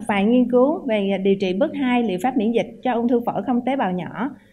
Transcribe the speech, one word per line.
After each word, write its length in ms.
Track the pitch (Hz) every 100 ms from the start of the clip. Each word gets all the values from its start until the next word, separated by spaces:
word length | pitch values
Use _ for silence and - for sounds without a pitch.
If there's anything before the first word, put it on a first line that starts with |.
| -
vài 180 | 202
nghiên 260 | 208 254 247
cứu 340 | 247 269 330 262
về 300 | 214 196 196
điều 120 | 196
trị 180 | 196 190
bước 180 | 185 302
hai 280 | 294 254 247
liệu 160 | 233 220
pháp 140 | 262 262
miễn 140 | 214
dịch 160 | 226 202 -
cho 100 | 254
ung 140 | 233 233
thư 140 | 240
phổi 180 | 220 165
không 220 | 202 240
tế 100 | 247
bào 160 | 277 202
nhỏ. 380 | 180 165 165 269 - _